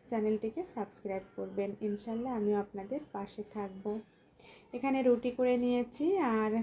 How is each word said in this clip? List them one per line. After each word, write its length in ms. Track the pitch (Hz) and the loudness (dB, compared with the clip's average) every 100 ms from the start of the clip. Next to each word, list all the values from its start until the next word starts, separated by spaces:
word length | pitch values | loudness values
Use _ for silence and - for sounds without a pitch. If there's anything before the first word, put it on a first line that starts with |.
| - | -4
চ্যানেলটিকে 560 | 233 214 214 220 269 | 0 2 0 -2 -4
সাবস্ক্রাইব 600 | 359 - 196 - 202 190 190 - | -8 -6 -8 -8 -6 -6 -6 -10
করবেন। 340 | 190 190 202 196 | -6 -2 -4 -2
ইনশাল্লাহ 520 | 214 202 226 226 247 | -4 -4 -4 -4 -2
আমিও 240 | 240 208 208 | 0 2 2
আপনাদের 420 | 202 202 196 277 302 | 0 -8 -6 -6 -6
পাশে 300 | 202 202 - 208 | -8 -8 -10 -10
থাকব। 320 | 214 202 190 208 220 - _ _ _ - - - | -6 -8 -6 -4 -6 -8 _ _ _ -20 -20 -12
এখানে 260 | 247 269 269 | -2 0 4
রুটি 280 | 254 240 247 | 6 4 2
করে 240 | 247 254 247 | 2 2 4
নিয়েছি 480 | 247 247 240 - 302 392 | 4 2 0 0 2 4
আর 320 | 269 220 214 226 | 4 4 2 2